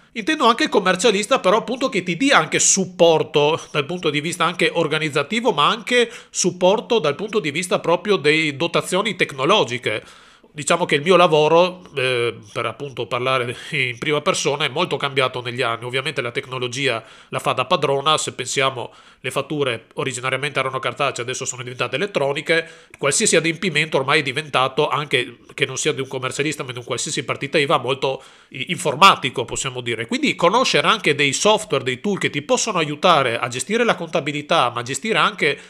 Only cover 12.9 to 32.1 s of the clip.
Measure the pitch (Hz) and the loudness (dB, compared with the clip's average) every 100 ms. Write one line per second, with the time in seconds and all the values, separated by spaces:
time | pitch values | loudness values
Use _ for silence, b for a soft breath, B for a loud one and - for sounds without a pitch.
12.9 | 123 113 123 127 131 123 117 - 151 127 | -8 -4 -2 0 0 -2 -6 -6 -4 -4
13.9 | 117 151 147 165 - 156 143 147 139 175 | -2 -2 0 0 0 0 0 -2 -2 -2
14.9 | 135 143 139 131 127 120 123 120 113 123 | -2 -2 0 0 -2 -8 -2 -2 -2 -4
15.9 | 131 147 135 120 135 131 127 123 120 135 | -4 -4 -4 -6 -6 -8 -6 -6 -2 -2
16.9 | 113 B B B 131 147 123 123 180 143 | -2 B B B -4 -2 -2 0 0 0
17.9 | 139 151 151 - 120 120 139 135 123 107 | 0 0 0 -2 -8 -6 0 -2 -2 -12
18.9 | B B B 131 147 135 151 131 113 - | B B B -6 -4 -4 -2 -2 -4 -8
19.9 | - 143 123 127 131 147 139 131 127 123 | -6 -6 -4 -2 -2 -2 -2 -2 -2 -4
20.9 | - 139 123 120 127 131 123 123 123 120 | -2 -2 -2 -6 -6 -6 -8 -12 -6 -4
21.9 | 131 196 180 139 151 151 165 160 B B | -2 -4 -2 -2 -2 0 0 0 B B
22.9 | - 143 - 220 170 165 156 196 147 160 | -2 0 2 4 4 2 -2 -2 0 0
23.9 | 151 135 156 135 131 156 127 131 139 147 | 0 2 2 0 -6 -2 0 0 0 0
24.9 | 131 147 127 131 117 - - 131 127 156 | 0 0 -2 -2 -10 -16 -4 -2 0 -4
25.9 | 131 127 131 127 135 151 - 131 123 120 | -2 -6 -6 -6 -4 -4 -4 -10 -10 -6
26.9 | 120 160 147 123 123 139 160 143 151 120 | -6 -4 -6 -6 -6 -2 0 2 0 0
27.9 | 135 135 135 B B B 135 131 165 151 | -2 -4 -6 B B B -12 -8 -4 -2
28.9 | 131 196 147 131 127 113 123 139 127 120 | 6 6 6 -2 -4 -4 -4 -6 -6 -4
29.9 | 110 117 254 254 139 175 233 247 147 165 | -4 -2 0 0 2 2 4 2 2 2
30.9 | 214 170 143 139 131 208 214 - 139 123 | 2 2 2 0 2 2 2 0 -2 -2
31.9 | 123 202 | -4 -2